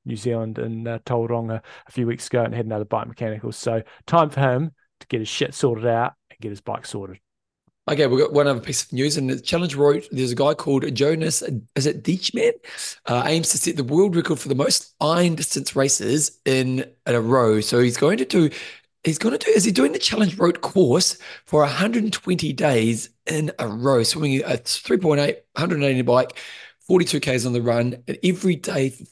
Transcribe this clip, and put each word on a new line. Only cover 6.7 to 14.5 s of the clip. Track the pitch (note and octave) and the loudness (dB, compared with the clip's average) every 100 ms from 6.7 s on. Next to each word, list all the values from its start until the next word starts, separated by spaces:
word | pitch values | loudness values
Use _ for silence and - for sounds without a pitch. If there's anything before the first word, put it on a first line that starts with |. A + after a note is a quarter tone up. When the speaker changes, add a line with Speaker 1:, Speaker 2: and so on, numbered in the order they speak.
| A2+ - | -10 -8
Speaker 1:
sorted. | G#2 G2 F#2+ _ _ _ _ _ _ - | -12 -12 -16 _ _ _ _ _ _ -4
Speaker 2:
Okay, | D3 C3+ | 2 2
we've | C3 | 4
got | D3 | 4
one | D3 C#3+ | 4 2
other | A#2+ | 0
piece | - B2+ | -4 -6
of | - | -6
news. | B2+ C#3+ D3+ | -2 -2 -2
And | C3 | -4
the | C3 | -4
Challenge | - E3+ F3 | -2 -2 -2
Road, | C#3 C#3+ C#3+ - | 2 2 2 -2
there's | C3+ B2+ | -4 -2
a | |
guy | B2 C#3 | 0 0
called | - D3+ C3+ C#3 | 0 0 0 0
Jonas, | A#2 C#3+ D#3+ D#3+ - - B2 - | 0 0 0 -2 -4 -4 -8 -6
is | C#3+ C#3+ | -2 -2
it | - | -2
Deichmann? | - F#3 - - A#4 A#4 - - - - - | -2 -2 -2 0 0 0 -8 -12 -12 -10 -4
Uh, | B2 D3 | -2 0
aims | E3 D#3+ | 0 0
to | - | 0
set | F3 D3+ | -2 -2
the | |
world | B2 D#3 G3+ | 0 4 4
record | E3+ - D3+ | 2 0 -2
for | |
the | C#3+ | -2